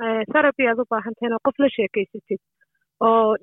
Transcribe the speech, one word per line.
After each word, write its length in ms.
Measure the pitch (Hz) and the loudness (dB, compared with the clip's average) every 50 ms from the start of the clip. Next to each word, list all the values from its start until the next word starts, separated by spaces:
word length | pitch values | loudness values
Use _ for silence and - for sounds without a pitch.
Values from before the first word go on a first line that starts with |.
eh, 220 | 233 226 226 220 214 | -4 -4 -2 -2 -4
therapy 400 | - - 302 294 285 - - 262 | 0 0 2 2 2 2 2 0
aad 120 | 233 226 226 | 0 0 0
u 60 | 247 - | -2 -4
baahan 260 | 233 220 185 233 220 | -4 -6 -6 -8 -8
tahay 140 | - 233 240 | -6 -4 -4
inaad 160 | 226 220 - | -4 -2 -2
qof 140 | 269 - - | -4 0 2
la 100 | 277 262 | 0 0
sheekaysatid, 720 | - - 208 - - 220 190 - - 214 - _ 202 - - _ _ _ _ _ _ _ _ _ _ _ | 2 0 -2 -2 -2 -4 -4 -4 -8 -14 -8 _ -8 -8 -8 _ _ _ _ _ _ _ _ _ _ _
oo 360 | 226 226 226 226 220 214 214 - | 2 4 4 4 4 2 0 0